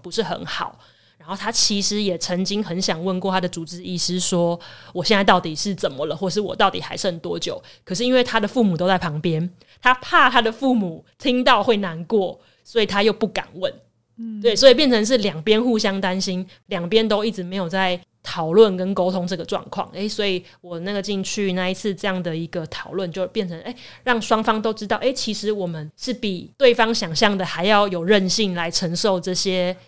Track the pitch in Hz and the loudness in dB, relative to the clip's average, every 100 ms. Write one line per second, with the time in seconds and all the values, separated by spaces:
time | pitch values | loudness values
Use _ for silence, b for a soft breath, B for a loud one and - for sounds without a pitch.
0 | 175 220 170 - - - - - b b | -8 -4 -4 -4 -8 -8 -8 -10 b b
1 | b b 156 196 202 233 - 202 185 208 | b b -12 -8 -4 0 0 0 0 0
2 | 202 170 - 180 190 202 214 175 185 165 | -2 -2 -2 -2 -2 -2 -4 -4 -2 -2
3 | 185 180 190 185 180 175 160 175 185 175 | -2 -2 -2 -2 -2 -6 -10 -10 -8 -4
4 | - 180 - 175 170 170 B B B 180 | -2 -2 0 2 0 -2 B B B -4
5 | - 202 196 185 175 156 202 185 180 131 | 2 4 6 6 4 -4 -4 -2 -4 -2
6 | 156 156 190 175 190 - 196 180 - 180 | -6 -4 -4 -2 -2 2 2 2 -8 -6
7 | 196 170 175 170 - - - B - 185 | -4 -4 -6 -6 -6 -8 -12 B -8 -4
8 | 247 254 247 226 208 254 208 165 180 190 | 2 2 2 0 0 2 2 2 2 0
9 | 170 151 175 156 175 - b b 254 254 | 0 -4 -2 -2 -4 -8 b b 2 2
10 | - 339 254 262 220 226 269 247 185 160 | 2 4 6 4 2 0 2 2 0 -6
11 | - b 269 247 262 226 196 208 190 160 | -16 b -2 2 4 4 4 0 0 -6
12 | 165 220 180 - b b b 233 214 202 | -2 0 0 -4 b b b -2 0 2
13 | 208 208 220 190 - 175 185 - _ _ | 2 2 -2 -4 -8 -6 -6 -6 _ _
14 | _ - 226 214 226 202 269 247 285 226 | _ -14 -12 -2 0 6 8 8 6 4
15 | 214 254 202 156 156 214 247 220 214 196 | 4 2 0 -2 2 2 4 2 0 0
16 | 190 190 190 180 185 B - 185 170 220 | -2 -2 -2 -4 -8 B -10 -6 2 2
17 | 220 208 220 190 175 190 170 190 185 180 | 4 0 0 -4 -6 -6 -4 0 0 -2
18 | - _ - 175 160 185 220 185 185 190 | -8 _ -12 -6 4 8 8 6 -2 0
19 | 180 185 175 180 170 196 - 202 - 175 | 0 0 -2 -6 -6 -8 -6 -8 -8 -6
20 | 208 214 202 180 180 B 180 170 180 202 | -6 -2 -2 -2 -6 B -14 -10 -6 -6
21 | 196 196 185 214 196 180 185 185 214 190 | -4 -4 -4 -2 -2 0 -2 -2 -4 -4
22 | 208 185 175 165 165 175 160 - - 180 | -4 -4 -4 -6 -6 -8 -8 -10 -10 -6
23 | 180 190 185 220 185 165 226 247 B B | -6 -4 -6 -4 -6 -8 -12 -14 B B
24 | 254 233 208 220 220 220 220 220 208 214 | -2 -2 0 0 2 0 -2 -4 -4 -2
25 | 254 262 226 214 208 208 175 160 156 - | -2 -2 -4 -4 -4 -4 -4 -6 -12 -10
26 | - 160 208 180 - - 262 233 226 226 | -8 -4 -4 -6 -8 4 4 6 4 0
27 | 180 156 214 190 180 - 190 208 202 180 | -4 2 2 2 -2 -2 2 4 4 0
28 | 170 214 185 220 202 175 170 170 170 175 | 2 2 2 0 0 -2 -4 -4 -2 0
29 | 214 185 185 180 196 185 180 185 | 0 0 -2 -2 -2 0 -2 -4